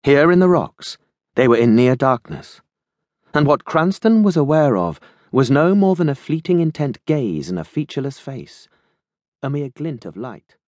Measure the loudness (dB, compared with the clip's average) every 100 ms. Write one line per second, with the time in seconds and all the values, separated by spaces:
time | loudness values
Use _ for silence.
0 | 2 4 4 4 4 2 -2 _ -20 -20
1 | _ _ _ 0 2 4 4 4 2 2
2 | 0 -2 -6 -16 -16 -20 _ _ _ _
3 | _ _ _ 0 2 0 0 -2 0 0
4 | 2 2 2 0 0 2 2 2 -2 -6
5 | -18 _ _ -2 2 2 2 2 2 0
6 | -2 -4 -6 -6 -2 0 -2 -4 -8 -8
7 | -4 -2 -2 -6 -6 -10 -8 -8 -8 -8
8 | -8 -10 -16 -16 -18 -20 _ _ _ _
9 | _ _ _ _ -8 -6 -8 -10 -10 -10
10 | -14 -14 -14 -16 _ _